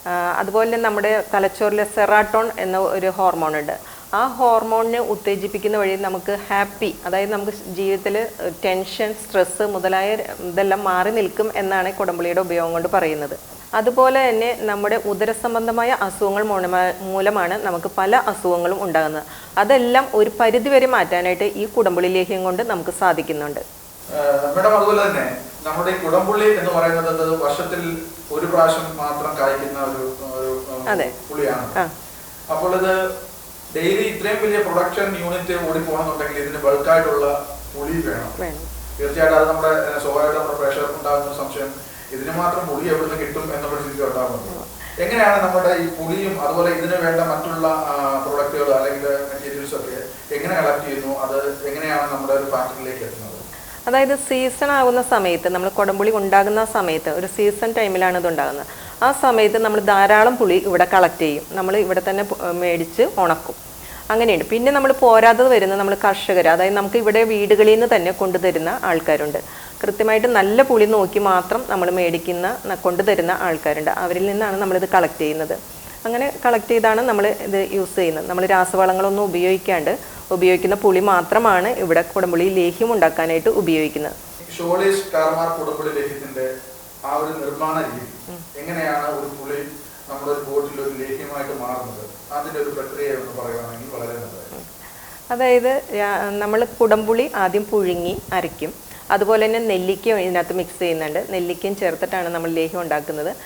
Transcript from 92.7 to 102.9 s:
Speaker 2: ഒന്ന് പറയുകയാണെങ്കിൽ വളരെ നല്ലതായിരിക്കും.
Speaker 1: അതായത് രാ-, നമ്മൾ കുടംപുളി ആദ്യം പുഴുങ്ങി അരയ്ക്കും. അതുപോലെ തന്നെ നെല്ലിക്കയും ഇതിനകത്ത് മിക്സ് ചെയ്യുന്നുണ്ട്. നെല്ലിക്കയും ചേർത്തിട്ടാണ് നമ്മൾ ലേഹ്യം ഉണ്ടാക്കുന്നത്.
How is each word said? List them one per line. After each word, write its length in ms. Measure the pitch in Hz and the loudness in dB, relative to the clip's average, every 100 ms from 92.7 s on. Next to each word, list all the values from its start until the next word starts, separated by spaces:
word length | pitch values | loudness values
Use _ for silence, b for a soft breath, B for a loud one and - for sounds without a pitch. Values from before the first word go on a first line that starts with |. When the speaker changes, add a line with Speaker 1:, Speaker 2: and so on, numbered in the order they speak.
| 139 135 143 143 127 | -6 -8 -6 -4 -4
Speaker 2:
ഒന്ന് 260 | - 123 | -6 -8
പറയുകയാണെങ്കിൽ 540 | 120 117 117 117 120 123 | -8 -8 -8 -12 -12 -10
വളരെ 180 | 117 | -10
നല്ലതായിരിക്കും. 500 | 117 - 95 101 69 - - B B B B - | -10 -12 -14 -16 -16 -16 -18 B B B B -6
Speaker 1:
അതായത് 500 | 247 254 247 247 269 - 208 | 0 4 4 4 0 -2 -2
രാ-, 320 | 202 190 202 | 0 0 -2
നമ്മൾ 360 | 202 208 214 240 - | -2 0 2 0 2
കുടംപുളി 500 | 226 214 214 226 285 208 | 4 4 4 0 0 0
ആദ്യം 280 | 185 208 | 0 0
പുഴുങ്ങി 580 | 208 214 185 175 175 - - | 0 0 0 0 -4 -6 -4
അരയ്ക്കും. 400 | 185 175 - 156 - B B - | -4 -4 -6 -10 -10 B B -2
അതുപോലെ 340 | 196 202 220 220 | 2 4 4 2
തന്നെ 140 | 226 | 0
നെല്ലിക്കയും 600 | 226 185 185 196 233 208 | 0 0 0 -2 0 0
ഇതിനകത്ത് 340 | 180 180 170 | 0 0 -2
മിക്സ് 260 | 185 175 - | -4 -6 -4
ചെയ്യുന്നുണ്ട്. 460 | 175 160 156 165 - | -2 -2 -4 -4 -4
നെല്ലിക്കയും 460 | 185 175 170 196 202 | -4 -4 -4 -6 -2
ചേർത്തിട്ടാണ് 540 | 185 160 185 185 170 | -2 -2 -4 -4 -4
നമ്മൾ 200 | 170 165 | -4 -2
ലേഹ്യം 320 | 165 160 180 | -2 -2 -4
ഉണ്ടാക്കുന്നത്. 540 | 165 | -4